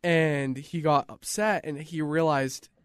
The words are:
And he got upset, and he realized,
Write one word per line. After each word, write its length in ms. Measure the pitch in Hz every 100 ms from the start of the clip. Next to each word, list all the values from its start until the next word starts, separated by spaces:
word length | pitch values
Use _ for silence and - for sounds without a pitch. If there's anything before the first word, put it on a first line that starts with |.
And 540 | 175 165 160 147 135 131
he 220 | 147 170
got 260 | 156 147 -
upset, 560 | 110 - - 214 190
and 140 | - 143
he 220 | 156 160
realized, 640 | 151 156 160 143 135 - - _